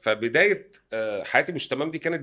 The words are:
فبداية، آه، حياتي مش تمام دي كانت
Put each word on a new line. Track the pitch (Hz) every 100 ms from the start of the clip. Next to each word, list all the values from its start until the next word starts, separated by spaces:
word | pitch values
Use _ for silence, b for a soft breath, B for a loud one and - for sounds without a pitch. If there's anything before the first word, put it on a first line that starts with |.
فبداية، | 110 107 117 139 202 - - - -
آه، | 110 110 101
حياتي | 82 131 160
مش | 165 -
تمام | 131 156
دي | 156
كانت | 165 165